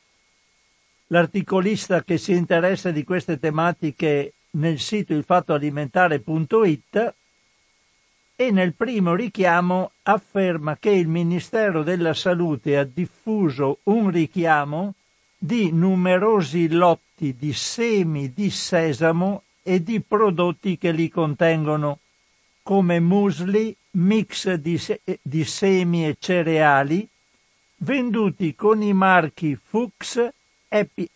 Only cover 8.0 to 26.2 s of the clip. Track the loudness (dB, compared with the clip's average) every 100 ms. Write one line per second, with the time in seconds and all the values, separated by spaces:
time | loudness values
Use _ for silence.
8 | _ _ _ -4 0 2 0 -2 -4 0
9 | 0 0 -2 0 2 2 2 -2 -4 _
10 | -2 -2 -2 -2 0 -2 -4 -4 2 2
11 | 2 0 0 -2 -2 -2 0 0 0 0
12 | -2 -2 -2 0 0 -2 0 0 0 -4
13 | -8 _ -4 0 0 0 -2 -2 0 0
14 | 2 0 -2 0 2 2 0 -4 -6 -10
15 | _ _ _ _ -4 0 0 2 2 2
16 | 2 2 2 2 0 0 0 4 4 2
17 | _ -8 -6 -4 -6 -6 -6 -4 0 0
18 | 0 -2 -6 -4 -4 -4 -2 0 0 0
19 | 0 0 -2 -4 -10 _ -2 -2 0 -4
20 | -2 2 2 2 -2 -2 -4 -2 -2 0
21 | -2 -2 -2 0 2 2 0 -2 -2 -6
22 | _ _ _ _ _ _ -2 2 2 2
23 | 2 2 2 0 -2 0 -2 -8 _ 0
24 | 2 2 0 -4 -4 -2 -2 -4 -4 -6
25 | -6 -8 -6 -4 -4 -2 0 2 2 0
26 | -2 -4